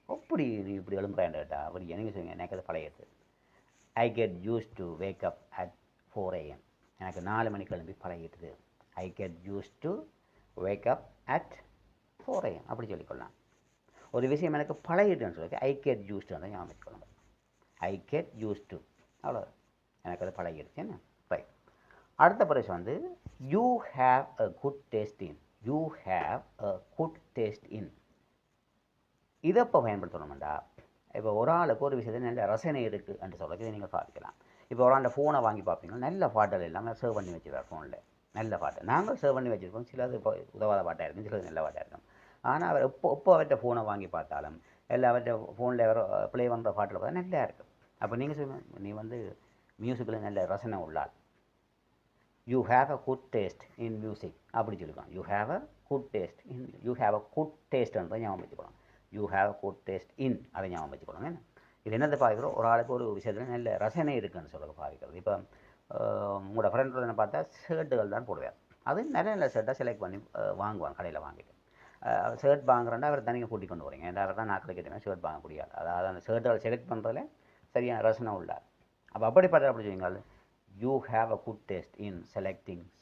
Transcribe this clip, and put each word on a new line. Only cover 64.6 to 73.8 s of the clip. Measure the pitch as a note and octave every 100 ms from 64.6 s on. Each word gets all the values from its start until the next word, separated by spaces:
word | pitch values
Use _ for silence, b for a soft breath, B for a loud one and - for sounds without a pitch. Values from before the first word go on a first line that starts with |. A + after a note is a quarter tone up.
| D2+ D#2
பாவிக்கிறது. | D2 C#2+ -
இப்ப, | E2+ G2+ F#2+ - b b b -
அஹ், | - A2 G#2 G2+ G2
உங்களோட | G2 A2 G#2
ஃப்ரெண்ட் | A#2 C3+ B2+
என்ன | A#2+
பார்த்தா | A2+ G#2 D3 D#3+ - -
ஷர்ட்டுகள் | D#3+ D3+ B2 G#2
தான் | G#2 B2
போடுவார். | D2+ B1+ - _ _
அது | - E3
நல்ல | D4 B3 G3
நல்ல | G#3 C#3
ஷர்ட்டா | A2+ A2 C3+
செலக்ட் | B2 G#2+
பண்ணி, | F#2 G2+
அஹ், | - G#2+ G#2 F#2+
வாங்குவாங்க, | G#2 G2+ D2 D2+
கடையில | F2+ D2+
வாங்கிட்டு. | D2+ D#2 - _ _ b b b
அஹ், | - A#2 A#2 A#2
ஷர்ட் | C#3 C#3+ B2+
வாங்குறேன்னா | A#2+ A#2 A#2
அவர் | D3 C#3+
தனியா | A#2 B2 A2+
கூட்டிக் | G#2+ F#2
கொண்டு | E2+